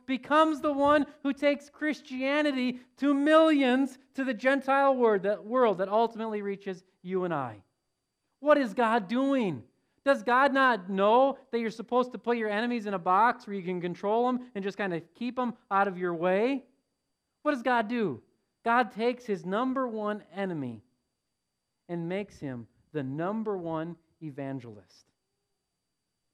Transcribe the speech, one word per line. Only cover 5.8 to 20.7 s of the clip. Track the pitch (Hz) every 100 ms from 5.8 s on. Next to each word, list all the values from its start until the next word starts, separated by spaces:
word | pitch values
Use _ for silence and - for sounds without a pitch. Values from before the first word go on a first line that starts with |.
| 190
ultimately | 214 226 226 226 214
reaches | 202 196 196 180 _ _
you | 180 185
and | 180
I. | 156 127 104 _ _ _ _ _ _ _ _
What | 285 294
is | 254
God | 190 233 233 180
doing? | 240 269 269 208 135 - _ _ _
Does | 277 262
God | 208 247 277
not | 269 262 226 180
know | 190 202 233 269 269 -
that | 233
you're | 226
supposed | - 214 247 247
to | 240
put | 240 240
your | 214
enemies | 208 240 240 208
in |
a | 196
box | 175 185 233 247 -
where |
you | 202
can | 175 180
control | 175 170 202 220 247
them | 247 247
and | 202
just | 196 190
kinda | 202 170 160
keep | - 240 247
'em | 247 240 -
out | 196 202
of | 180
your | 180
way? | 170 180 190 233 277 - _ _ _ _ _ _ _
What | 294
does | 285
God | 254 247 208
do? | 240 202 113 - _ _ _
God | 226 240 247
takes | 202 233 247 -
his | 190
number | 165 202 262 254 254
one | 220 208 208 -
enemy | 185 196 165 127